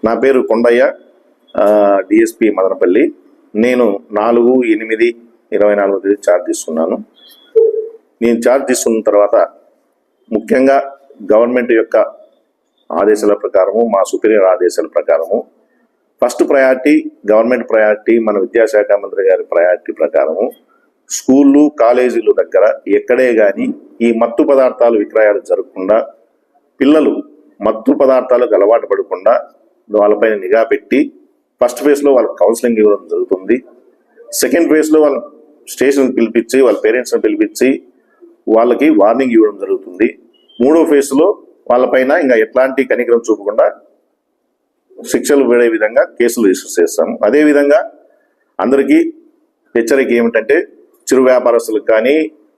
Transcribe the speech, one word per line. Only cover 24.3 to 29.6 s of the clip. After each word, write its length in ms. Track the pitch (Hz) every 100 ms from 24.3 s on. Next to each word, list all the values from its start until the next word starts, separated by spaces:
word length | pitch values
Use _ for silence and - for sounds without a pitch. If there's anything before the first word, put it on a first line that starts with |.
| 117
పదార్థాలు 560 | 147 135 131 - 120 113
విక్రయాలు 400 | 101 110 107 101
జరగకుండా, 680 | - 90 92 - 95 107 117 - _ _ _ _ _ _
పిల్లలు 420 | 135 156 131 - - _ _ _
మత్తు 300 | 208 220 -
పదార్థాలకు 640 | - 135 127 117 120 123
అలవాటు 320 | 104 101 113 104
పడకుండా 600 | 98 95 92 98 123 - _